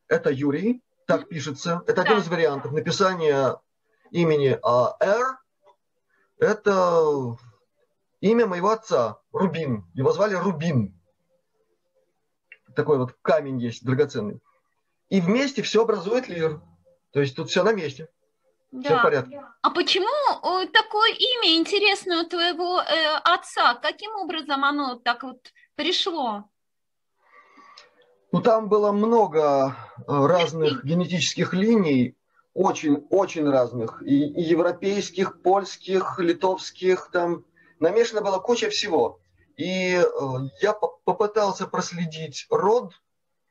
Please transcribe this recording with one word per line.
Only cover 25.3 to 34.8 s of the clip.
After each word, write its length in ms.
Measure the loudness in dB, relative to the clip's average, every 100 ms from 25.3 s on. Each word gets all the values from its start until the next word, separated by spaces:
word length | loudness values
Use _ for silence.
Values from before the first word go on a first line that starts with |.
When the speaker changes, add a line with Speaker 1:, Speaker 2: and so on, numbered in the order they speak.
| -16 -20 _ _
Speaker 2:
пришло? 680 | -6 -4 -2 -2 -4 -4 -6 -10 _ _ _ _ _ _ _ _ _ _ -20 -20 -20 -20 _ _ _ _
Speaker 1:
Ну, 120 | 0
там 260 | 2 2 2
было 240 | 2 2
много, 840 | 2 2 4 4 2 2 4 2 -2 -14 -14
э, 60 | -4 2 4
разных 440 | 4 2 0 -2
Speaker 2:
Линий. 100 | -2
Speaker 1:
генетических 680 | -2 -2 0 -2 -2 -2 -2
линий, 600 | 0 2 4 4 2 2 -4 _ _ _
очень, 540 | -2 0 0 0 0 2
очень 380 | 0 0 0 2
разных. 540 | 2 2 -2 -8 -6
И, 240 | 0 2 2
и 140 | -2
европейских, 960 | 0 2 2 0